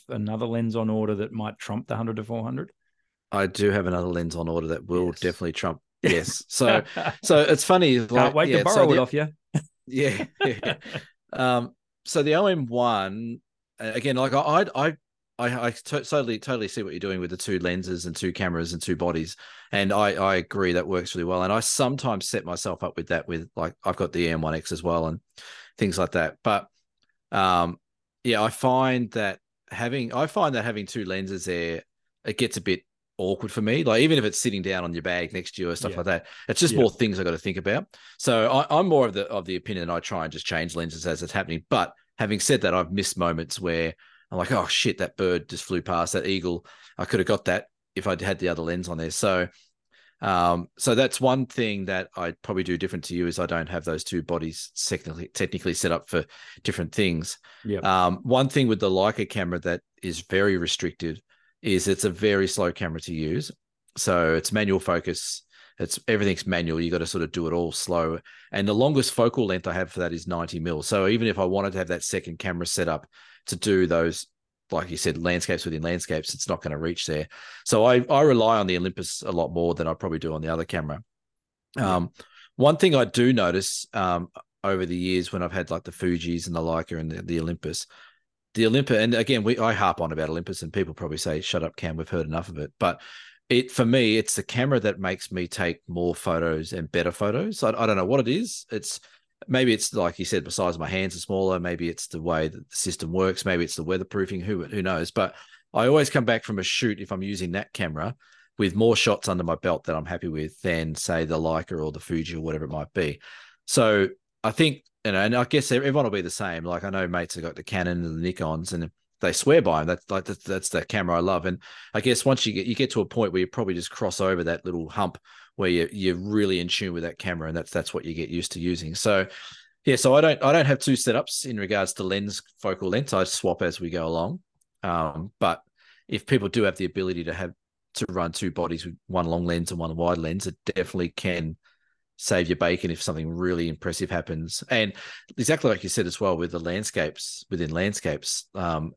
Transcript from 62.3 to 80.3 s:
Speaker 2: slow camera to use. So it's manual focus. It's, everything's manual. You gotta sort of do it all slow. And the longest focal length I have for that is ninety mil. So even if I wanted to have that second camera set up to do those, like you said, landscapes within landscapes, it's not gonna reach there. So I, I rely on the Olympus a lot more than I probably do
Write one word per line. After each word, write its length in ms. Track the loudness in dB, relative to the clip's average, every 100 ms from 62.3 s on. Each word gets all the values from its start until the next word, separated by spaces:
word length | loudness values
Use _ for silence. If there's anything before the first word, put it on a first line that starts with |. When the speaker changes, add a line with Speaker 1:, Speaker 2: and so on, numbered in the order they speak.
| 4 2
Speaker 2:
slow 240 | 0 -2
camera 280 | -2 -6 -6
to 120 | -8
use. 380 | -4 -2 -2 -6 -12 _ _ _
So 400 | -4 2 4 4
it's 160 | 2 2
manual 300 | 0 2 2
focus. 640 | 2 -2 -2 -4 -6 -8 -12 _ -20 -8
It's, 200 | -6 -4 0
everything's 380 | 2 2 0 0
manual. 340 | 0 0 0
You 100 | 0
gotta 160 | 0 -2
sort 160 | -2
of 100 | -4
do 140 | -2 -2
it 40 |
all 180 | 0 -2
slow. 480 | -4 -2 0 0 -4 -10 -20 -8
And 160 | -2 2
the 80 |
longest 380 | 4 4 4 2
focal 320 | 2 2 2
length 220 | 0 0 -2
I 80 |
have 180 | -2 -4
for 80 | -4
that 140 | -4
is 120 | -4 -4
ninety 320 | -4 -4 -4
mil. 240 | -4 -4
So 240 | 0 2 4
even 200 | 4 2
if 120 | 2
I 60 |
wanted 280 | 0 0 -2
to 60 | -2
have 100 | -4
that 140 | -4
second 360 | -4 -4 -6 -8
camera 260 | -6 -4
set 240 | -2 -2 0
up 180 | -2 -6 _ -20 -16 -8
to 80 | -2
do 300 | 2 4 4
those, 400 | 4 2 -2 -10 _ _ _ _
like 200 | -6 -4
you 60 | -2
said, 260 | -2 0
landscapes 440 | 0 0 0 -2 -2
within 160 | -4
landscapes, 500 | -2 -2 -2 -4 -4
it's 160 | -6 -4
not 140 | -4
gonna 160 | -4 -4
reach 260 | -4 -4
there. 240 | -4 -4 -4 -10 -18 -10 2
So 180 | 6
I, 200 | 8 6 6
I 140 | 6
rely 340 | 6 6 6 4
on 100 | 4
the 120 | 2
Olympus 420 | 0 -4 -8 -6
a 100 | -4
lot 220 | -2 0
more 220 | 0 0
than 120 | 0 -2
I 60 |
probably 260 | -2 -4 -4
do 140 | -4